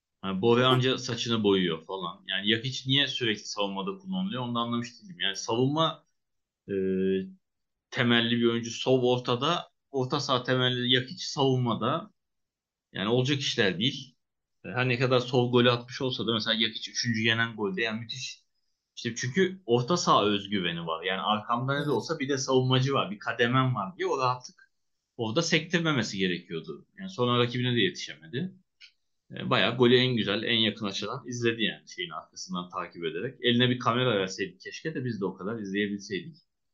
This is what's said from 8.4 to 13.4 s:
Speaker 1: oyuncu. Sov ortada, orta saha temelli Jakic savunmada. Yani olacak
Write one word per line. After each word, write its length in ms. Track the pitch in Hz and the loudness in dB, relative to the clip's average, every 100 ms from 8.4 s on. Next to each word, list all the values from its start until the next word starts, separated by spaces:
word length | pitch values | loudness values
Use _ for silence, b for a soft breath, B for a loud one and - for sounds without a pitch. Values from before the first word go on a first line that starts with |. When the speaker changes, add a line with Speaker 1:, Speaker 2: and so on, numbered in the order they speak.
| 117 | 2
Speaker 1:
oyuncu. 240 | 117 117 | 0 -4
Sov 320 | 117 - 131 | -6 2 2
ortada, 680 | 123 123 127 120 143 170 - _ _ | 4 2 0 0 0 -2 -4 _ _
orta 300 | 139 127 147 | -4 -2 -2
saha 220 | 127 127 | 0 0
temelli 520 | 127 127 127 123 123 | 2 2 2 0 2
Jakic 320 | 127 127 - - | 2 2 -10 -8
savunmada. 840 | - 135 127 120 98 110 160 - _ _ _ _ _ _ _ _ | 0 2 2 2 0 0 -2 -6 _ _ _ _ _ _ _ _
Yani 160 | - 98 | -6 0
olacak 320 | 123 127 143 | 2 2 0